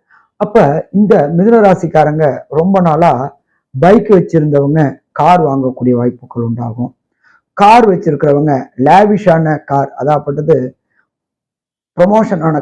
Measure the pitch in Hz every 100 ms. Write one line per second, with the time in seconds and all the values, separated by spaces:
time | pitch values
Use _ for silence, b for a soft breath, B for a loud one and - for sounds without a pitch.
0 | _ _ _ _ 208 233 147 156 - 185
1 | 202 202 147 165 202 233 202 180 165 160
2 | 151 151 151 - - 139 180 196 175 151
3 | 170 123 135 - _ _ _ 131 165 226
4 | - 190 - 160 151 143 143 156 139 131
5 | _ - 151 180 151 135 131 127 127 120
6 | 123 120 123 120 117 117 120 117 123 -
7 | _ _ _ _ _ - 208 233 220 175
8 | 165 147 147 143 151 135 127 - 139 180
9 | 208 208 185 160 160 143 - 139 139 -
10 | 135 147 147 143 151 139 127 - _ _
11 | _ _ _ _ _ _ _ _ _ -
12 | 180 214 214 180 160 151